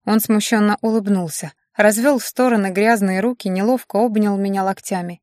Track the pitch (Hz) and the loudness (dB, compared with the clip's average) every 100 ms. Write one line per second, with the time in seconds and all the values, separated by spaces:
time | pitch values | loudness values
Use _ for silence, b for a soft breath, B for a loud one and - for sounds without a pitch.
0 | 208 220 - 214 - 220 208 208 226 220 | -2 0 2 -2 0 0 2 0 -2 -2
1 | 196 196 165 - 156 _ _ - 208 214 | 0 -2 -2 -8 -12 _ _ 2 2 4
2 | 277 262 - - 254 220 196 185 220 220 | 2 0 -2 0 2 2 0 0 2 2
3 | 196 185 233 240 190 185 214 254 - 202 | 2 0 -2 -2 -4 -2 0 0 -2 0
4 | 240 214 208 196 196 196 190 196 - 185 | 0 2 0 0 -2 -2 -2 -4 -6 -6
5 | 175 170 | -6 -12